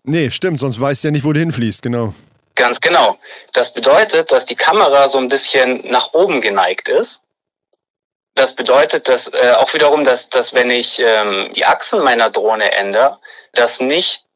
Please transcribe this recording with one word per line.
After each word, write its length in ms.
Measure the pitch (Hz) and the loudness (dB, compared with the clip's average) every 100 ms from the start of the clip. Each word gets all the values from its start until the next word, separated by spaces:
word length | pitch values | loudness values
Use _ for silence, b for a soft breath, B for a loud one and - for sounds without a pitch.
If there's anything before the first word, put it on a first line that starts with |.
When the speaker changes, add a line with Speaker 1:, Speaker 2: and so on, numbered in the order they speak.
Speaker 1:
Nee, 280 | - 160 139 | -4 -2 -2
stimmt, 280 | - 185 147 | -2 -4 -4
sonst 200 | 139 113 | -4 -2
weißt 240 | 139 139 | -2 -2
du 40 | 156 | -2
ja 20 | |
nicht, 120 | 151 | -2
wo 100 | 143 | 0
du 60 | 151 | 0
hinfliegst, 420 | 165 131 113 - | -2 -2 -4 -4
genau. 320 | 120 120 113 85 _ _ _ - | -6 -4 -4 -8 _ _ _ -2
Speaker 2:
Ganz 240 | - - | -2 0
genau. 360 | - 170 113 - B B B | 0 2 2 0 B B B
Das 200 | 127 120 | -2 -2
bedeutet, 580 | - 120 156 220 160 160 | -2 2 4 4 0 2
dass 140 | 131 - | 0 0
die 100 | 120 | -2
Kamera 520 | - 208 147 139 135 | 0 2 4 4 2
so 80 | 131 | 0
ein 100 | 127 | -2
bisschen 560 | 135 - 139 127 127 - | -2 0 0 0 -2 -4
nach 240 | 120 - | -4 0
oben 280 | 156 190 143 | 0 2 0
geneigt 480 | 110 98 90 - - | -2 0 -2 -4 -2
ist. 320 | 151 240 - _ _ _ _ _ _ _ _ _ _ _ | -2 -2 -6 _ _ _ _ _ _ _ _ _ _ _
Das 220 | - 131 - | -2 0 -2
bedeutet, 520 | 120 127 156 160 - | 2 4 4 0 0
dass, 200 | 127 - | 0 0
äh, 260 | - 123 117 | 0 2 4
auch 160 | 131 | 2
wiederum, 300 | 156 147 151 | 2 2 4
dass, 260 | 135 123 - | 2 0 -2
dass 240 | 127 120 | -4 0
wenn 160 | 127 123 | 0 0
ich, 320 | 123 117 - 120 | 0 -2 0 0
ähm, 460 | 110 104 98 - - | 2 0 -4 -6 -2
die 100 | - | 0
Achsen 380 | 151 - 214 | 0 -2 0
meiner 260 | 143 117 113 | 0 2 0
Drohne 420 | 110 107 110 101 | 0 0 0 0
ändere, 440 | - 98 104 135 - B B B | -2 -2 0 0 0 B B B
das 260 | - 117 - | -2 0 0
nicht 460 | 131 160 180 - - | -2 -2 -2 -6 -10